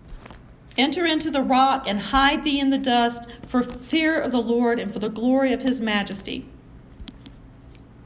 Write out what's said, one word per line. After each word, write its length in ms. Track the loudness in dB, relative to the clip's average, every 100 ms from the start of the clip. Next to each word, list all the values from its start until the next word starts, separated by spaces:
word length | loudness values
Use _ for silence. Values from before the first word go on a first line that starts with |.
| -20 -20 -18 -20 -20 -20 -8 0
"Enter 300 | 0 2 0
into 240 | 0 0
the 140 | -2
rock 440 | 2 4 4 2 -2
and 120 | -4
hide 440 | 0 4 4 2
thee 160 | 0 0
in 120 | 2
the 80 | 0
dust 480 | 2 2 2 -2 -10 -16
for 180 | -4 -2
fear 580 | -2 -6 -2 0 2 0
of 120 | 0
the 100 | -2
Lord 380 | 0 2 2 0
and 120 | -2
for 60 | -4
the 100 | -6
glory 460 | -2 2 4 2
of 80 | 0
his 180 | 0 -2
majesty." 680 | 0 0 -2 -8 -10 -10 -12 -18 -20 -20 -20 -18 -18 -18 -20 -20 -20 -20 -20 -20 -20 -20